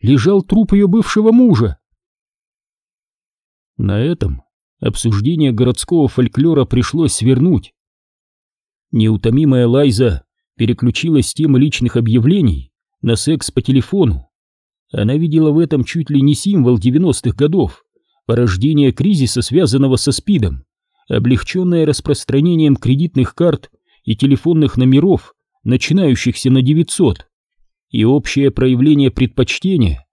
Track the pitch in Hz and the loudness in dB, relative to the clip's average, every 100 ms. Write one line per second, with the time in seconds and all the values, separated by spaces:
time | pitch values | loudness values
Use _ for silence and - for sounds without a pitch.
0 | 107 139 117 196 180 202 220 196 202 214 | 2 2 4 0 2 0 2 2 2 0
1 | - - 214 233 247 139 117 78 _ _ | 0 0 2 4 4 2 0 -4 _ _
2 | _ _ _ _ _ _ _ _ _ _ | _ _ _ _ _ _ _ _ _ _
3 | _ _ _ _ _ _ _ _ 98 104 | _ _ _ _ _ _ _ _ -4 -2
4 | 135 170 85 65 _ _ _ _ - 101 | -2 -4 -6 -6 _ _ _ _ -6 -4
5 | 120 101 113 165 147 113 123 123 - 170 | -2 -2 -2 0 -2 0 0 -2 -2 0
6 | 139 - 123 - 156 156 127 127 120 151 | 0 0 -2 0 0 0 0 -2 -2 -2
7 | 156 - 110 131 170 143 - _ _ _ | -4 -2 0 2 2 0 -4 _ _ _
8 | _ _ _ _ _ _ _ _ _ 117 | _ _ _ _ _ _ _ _ _ 0
9 | 110 110 117 123 156 127 120 127 143 107 | 0 0 0 0 2 2 2 2 2 2
10 | 123 85 _ _ _ _ 113 120 120 113 | 0 -2 _ _ _ _ -2 0 -2 -2
11 | 170 151 123 - 156 131 143 - 120 123 | 0 0 0 -2 0 2 2 0 -2 -2
12 | 117 117 117 202 139 71 64 _ _ _ | 0 2 2 2 0 -2 -8 _ _ _
13 | - 113 - 151 - - 120 135 - 196 | -4 -2 -2 -4 -4 -6 -2 -2 -2 -2
14 | 143 73 - _ _ _ _ _ _ - | 0 -2 -8 _ _ _ _ _ _ -4
15 | 107 143 165 156 156 151 170 151 120 170 | -2 -2 0 0 2 2 0 -2 -4 -6
16 | 151 147 139 143 196 202 123 123 113 131 | -2 0 2 0 0 0 2 2 2 0
17 | 180 127 127 - 147 185 107 - _ _ | 0 -2 -4 -2 0 0 -2 -4 _ _
18 | _ _ - 113 120 92 131 151 139 - | _ _ -6 -2 0 0 0 2 0 0
19 | 170 190 131 - 117 123 147 131 139 131 | 0 0 0 -2 -2 0 0 0 0 0
20 | - 131 - 196 104 67 - _ _ _ | -2 -4 -2 -2 -2 -6 -16 _ _ _
21 | _ 113 117 127 - 185 180 170 160 143 | _ -2 0 -2 -2 -4 -2 0 0 -2
22 | - 143 - 135 165 170 156 135 - 139 | -4 -6 -2 0 0 2 2 0 0 -2
23 | 170 - 123 - 175 147 - _ _ _ | -2 -2 -4 0 -2 -2 -8 _ _ _
24 | - 110 139 139 165 165 147 - 127 135 | -8 -2 0 0 0 0 0 0 2 2
25 | 175 175 - _ _ _ - 127 - 151 | 2 0 -4 _ _ _ -4 -2 0 0
26 | 175 120 - - 131 131 123 151 170 - | 0 0 -2 -4 0 2 2 0 -2 0
27 | 165 - - _ _ _ _ _ _ - | 0 0 -10 _ _ _ _ _ _ -2
28 | 110 143 - - 139 - 131 127 139 147 | 0 0 -2 -2 -2 0 0 2 2 2
29 | 139 - 127 - 127 - 185 190 104 73 | 0 0 -4 -2 -4 -4 -4 0 0 -2
30 | _ | _